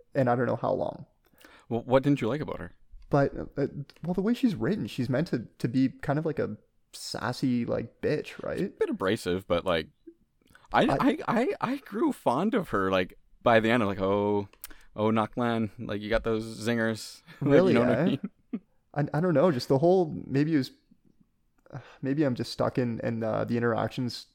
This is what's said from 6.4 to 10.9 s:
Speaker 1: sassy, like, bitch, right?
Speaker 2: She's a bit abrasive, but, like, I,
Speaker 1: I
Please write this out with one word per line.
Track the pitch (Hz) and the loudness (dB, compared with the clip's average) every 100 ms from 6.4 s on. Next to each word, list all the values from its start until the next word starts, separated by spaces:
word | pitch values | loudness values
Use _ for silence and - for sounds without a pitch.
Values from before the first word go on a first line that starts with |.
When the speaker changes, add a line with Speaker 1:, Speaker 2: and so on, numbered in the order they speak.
| 98 107 _ _ _ | -6 -8 _ _ _
Speaker 1:
sassy, | - - - 113 127 131 123 | -16 -12 -8 -6 -2 0 0
like, | 113 113 120 - | -2 -4 -6 -4
bitch, | - 151 - - | -2 -2 -4 -10
right? | - - | -8 -6
Speaker 2:
She's | 190 | -6
a | |
bit | - 427 | -4 -4
abrasive, | 240 95 110 90 92 - | -2 0 0 0 -4 0
but, | 87 | -2
like, | 92 82 78 _ - - _ _ _ _ - | 0 -2 -2 _ -20 -20 _ _ _ _ -2
I, | 113 | 2
Speaker 1:
I | 208 | 2